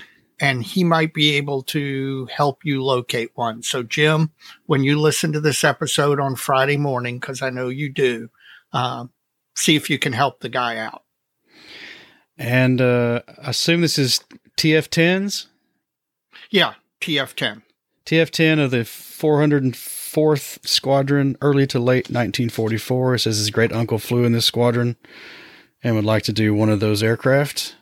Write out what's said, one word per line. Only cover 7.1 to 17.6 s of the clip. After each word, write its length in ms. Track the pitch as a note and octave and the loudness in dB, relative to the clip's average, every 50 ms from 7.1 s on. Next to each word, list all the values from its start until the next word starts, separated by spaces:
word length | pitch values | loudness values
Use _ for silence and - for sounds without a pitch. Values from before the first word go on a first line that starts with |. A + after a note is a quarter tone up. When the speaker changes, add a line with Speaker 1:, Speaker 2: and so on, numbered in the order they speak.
| B2 B2 | -8 -8
Speaker 1:
'cause 220 | - - C3+ B2+ | -10 -10 -8 -6
I 80 | C3+ C3 | -6 -6
know 180 | B2+ B2+ B2+ B2+ | -6 -4 -6 -6
you 220 | C3 C#3 D3 C#3 | -6 -6 -6 -6
do, 380 | C3 D3+ C3+ B2 A#2+ A2+ A#2+ - _ _ _ - - - _ _ | -2 0 0 0 0 -2 -8 -14 _ _ _ -20 -20 -20 _ _
uh, 340 | - B2 B2+ B2 B2+ B2 A#2+ B2 _ _ _ _ _ _ _ _ - | -4 -4 -4 -4 -4 -8 -12 -14 _ _ _ _ _ _ _ _ -8
see 200 | - - - D#3 | -2 2 2 2
if 140 | D3 - - | 2 2 -2
you 100 | D3 - | -4 -2
can 140 | - D3 A#2+ | -2 -2 0
help 260 | A2+ C#3+ C3 - _ | 0 0 -2 -2 _
the 100 | - A#2 | -10 -8
guy 280 | B2 B2+ B2 A#2 A2+ | -6 -4 -4 -4 -6
out. 260 | A2 A2 - - - _ _ _ _ _ _ _ _ _ _ _ - - - - - - - - - - _ _ _ _ _ _ | -6 -8 -10 -12 -16 _ _ _ _ _ _ _ _ _ _ _ -20 -20 -20 -20 -20 -20 -20 -20 -20 -20 _ _ _ _ _ _
Speaker 2:
And, 420 | - B2 A#2+ B2+ B2+ B2+ B2+ B2+ B2 | -10 -4 0 2 4 4 4 4 4
uh, 420 | B2+ B2 B2 A#2+ A#2+ A#2+ A#2 A#2+ - - - - - | 4 2 4 2 2 0 -2 -4 -6 -10 -20 -12 -8
I 60 | B2+ | -6
assume 320 | A#2+ - - E3+ E3+ E3+ | -4 -2 0 2 2 2
this 160 | E3+ D3+ - D#3 | 2 2 2 0
is 220 | C3+ B2 - - - _ - - _ _ - | 0 0 0 -2 -4 _ -20 -20 _ _ -6
T 180 | - - D#3 D#3 | -2 2 2 2
F 140 | D#3 - - | 2 0 0
tens? 580 | - E3 E3 F3 F#3 F#3+ G3+ G3+ - - - _ _ _ _ _ _ _ _ _ _ _ _ _ _ _ _ _ _ - - - | 0 2 2 2 2 0 -2 -4 -6 -8 -12 _ _ _ _ _ _ _ _ _ _ _ _ _ _ _ _ _ _ -20 -8 -2
Speaker 1:
Yeah, 260 | - F#3 D#3+ A2+ - - _ _ _ - | 0 2 2 0 -2 -10 _ _ _ -10
T 180 | - F3 D3 C#3+ | -6 -2 -2 -2
F 160 | C3 - - | -2 -4 -4
ten. 280 | - C3+ A2 G#2 A2+ | -4 -4 -4 -6 -8